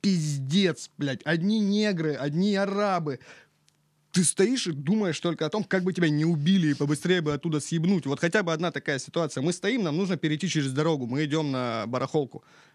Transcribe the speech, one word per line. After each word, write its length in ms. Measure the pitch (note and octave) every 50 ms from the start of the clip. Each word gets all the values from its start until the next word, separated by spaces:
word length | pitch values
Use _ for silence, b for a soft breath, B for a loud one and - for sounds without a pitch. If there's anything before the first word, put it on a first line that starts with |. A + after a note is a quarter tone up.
пиздец, 880 | - G3+ F#3+ E3+ D3+ D3+ D3 C#3 C3 C3 D3+ G3+ G3 F3 D#3 - - - _
блядь. 240 | - C#3+ C#3 C3 - -
Одни 340 | D3+ E3+ E3 E3+ G3+ A3 A3
негры, 560 | G#3 G3 G3+ G#3+ G#3+ G#3+ G3 E3 D#3+ D#3 C#3+
одни 400 | - C3+ D3 D3 E3+ F#3+ G#3 G3+
арабы. 640 | F#3+ G3+ G3+ G3 G3+ G#3 G3+ F#3 F3 D#3+ D3 C3 B B B B B B B B _ _ _ _ _ _ _ _ _ _ _ -
Ты 100 | F3+ F3+
стоишь 440 | C#3+ - - G3 A3 C4 B3 -
и 40 | F3+
думаешь 480 | D#3 C#3 C#3 C#3+ G#3 A3 G#3 F3+ D3+ -
только 260 | - E3+ D#3+ - D#3
о 40 | D3+
том, 140 | - G#3+ G3
как 180 | - - F#3+ F3+
бы 80 | F#3
тебя 160 | F#3 F#3 F3 D#3
не 140 | D3+ D3 D#3
убили 440 | E3 F3 D3 C#3+ E3+ G3 F#3+ E3
и 60 | D3+ C#3
побыстрее 460 | - D3 C#3+ D3+ C#3 - F3 F#3 F3+
бы 120 | D#3 D3 D3
оттуда 260 | C#3+ - E3+ D3+ D3
съебнуть. 460 | C3+ - E3+ E3 D#3 F3+ G3+ E3+ -
Вот 140 | C3+ C#3 -
хотя 200 | - E3+ E3 G#3+ F#3+
бы 100 | E3+ D#3+
одна 180 | D#3 F3 E3+
такая 280 | - D3+ - - C#3+ C3
ситуация. 420 | - - - F3 E3 C#3+ - C3+ C3
Мы 80 | E3+ F3
стоим, 300 | - - G3 B3+ B3+ G3
нам 140 | D#3+ C#3+
нужно 200 | E3+ G3 F3+ G3
перейти 300 | - - D#3 D3+ D3+ -
через 240 | F3 - D#3 C#3 C3+
дорогу. 340 | C3 C#3 D#3 E3 D#3+ C#3 B2
Мы 180 | A#2 B2 D3 D#3
идем 260 | C#3+ C#3+ D#3+ D#3 C#3+
на 340 | C3+ B2+ B2 A#2+ A2+ A2+ G#2
барахолку, 560 | A2+ B2 B2+ C3+ C3 - D#3 C#3 B2 - - B B B B B B